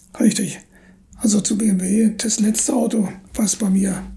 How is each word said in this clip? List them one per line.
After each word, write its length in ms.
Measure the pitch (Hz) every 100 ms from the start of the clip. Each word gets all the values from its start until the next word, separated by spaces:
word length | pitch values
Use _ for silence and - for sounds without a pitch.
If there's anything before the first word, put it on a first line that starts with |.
| - -
Richtig. 400 | 220 - 175 - - - - - - -
Also 180 | 220 202
zu 160 | - 202
B 120 | 220
M 120 | 185
W, 300 | 185 214 220 220
das 240 | 220 -
letzte 320 | 214 220 -
Auto, 340 | 254 226 226 190 - -
was 220 | - 208 -
bei 120 | 196
mir 320 | 190 196 190 -